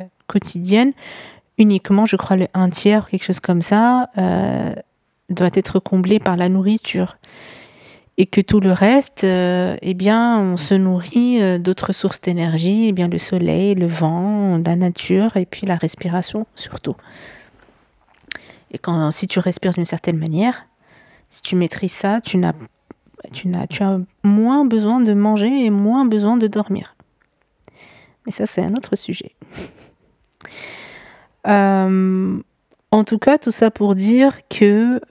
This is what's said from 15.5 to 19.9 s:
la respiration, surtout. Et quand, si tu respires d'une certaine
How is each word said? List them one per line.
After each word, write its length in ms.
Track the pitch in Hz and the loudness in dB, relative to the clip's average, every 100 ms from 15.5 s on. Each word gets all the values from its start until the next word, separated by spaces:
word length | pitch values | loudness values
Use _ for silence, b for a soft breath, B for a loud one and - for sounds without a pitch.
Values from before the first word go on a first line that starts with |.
| - 190 | -6 -4
la 100 | 170 | -4
respiration, 720 | 160 - 175 180 175 214 220 | -4 -6 -6 -4 -4 -8 -10
surtout. 400 | - - - - - B B B B B B B B B _ _ _ - - B B B | -12 -16 -12 -10 -10 B B B B B B B B B _ _ _ -18 -18 B B B
Et 60 | - | -12
quand, 340 | - 170 156 | -4 -2 -2
si 140 | - 190 | -4 -4
tu 120 | - | -4
respires 340 | 180 175 190 | -4 -2 -4
d'une 140 | 180 | -2
certaine 320 | 170 | -4